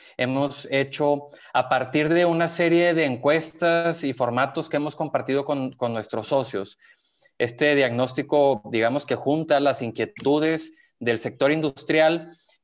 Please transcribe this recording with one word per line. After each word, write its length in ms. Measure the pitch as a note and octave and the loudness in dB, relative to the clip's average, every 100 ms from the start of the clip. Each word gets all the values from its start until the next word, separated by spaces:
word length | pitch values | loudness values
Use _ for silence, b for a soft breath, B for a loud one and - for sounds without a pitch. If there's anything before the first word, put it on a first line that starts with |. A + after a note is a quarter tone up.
| B B | B B
hemos 500 | B2 C3 C#3 C#3 - | -2 0 -2 -4 -4
hecho 600 | C3+ C3+ - D3 D3 C#3 B B | -2 -2 0 0 0 -4 B B
a 160 | B2+ B2+ | -2 2
partir 400 | B2+ B2 D3+ D3+ | 0 0 0 2
de 120 | E3+ | 4
una 240 | F3 E3 E3+ | 4 2 0
serie 440 | - E3+ E3+ F3 | 2 4 4 4
de 120 | E3 | 2
encuestas 960 | D3 B2 C#3 D#3+ D#3+ - E3+ E3+ E3+ E3 | 0 0 2 2 0 -2 2 2 0 -2
y 120 | C#3 | -4
formatos 540 | B2+ A#2+ A#2+ C3+ E3 D3 | -2 -2 0 -2 -2 -4
que 100 | D3 | -4
hemos 180 | D3+ - | -4 -6
compartido 480 | D3+ D3 C3+ C#3 | -4 -4 -2 -2
con, 260 | C#3+ C#3 C3 | -2 -4 -4
con 180 | - A#2+ | -4 -4
nuestros 340 | A2+ G#2 A2+ A2+ | -4 -6 -8 -2
socios. 500 | C#3 A#2+ G2+ G2 - b b b b b - | -2 -2 -6 -10 -14 b b b b b -4
Este 380 | - B2 D3 C#3+ | -4 0 2 4
diagnóstico, 840 | B2+ A#2 B2+ - D3 D3 C#3 B2 | 2 0 -2 -4 0 2 4 2
digamos 420 | G#2+ A2+ A2+ C#3+ - | -2 0 0 0 -4
que 80 | |
junta 460 | B2 C#3 D#3 D#3+ C#3+ | -4 -2 -2 2 2
las 200 | C#3+ B2+ | 2 0
inquietudes 920 | A#2 A2 G#2+ - C3+ D3 D#3 D#3+ D#3+ b b - | -6 -6 -6 -4 0 2 0 -2 -8 b b -6
del 220 | A#2 A2+ | -2 -2
sector 320 | B2 - C#3 | -4 0 0
industrial 800 | D#3 D3+ - - D#3 D#3+ E3+ E3 B B B | 2 -2 -6 -2 4 4 2 -6 B B B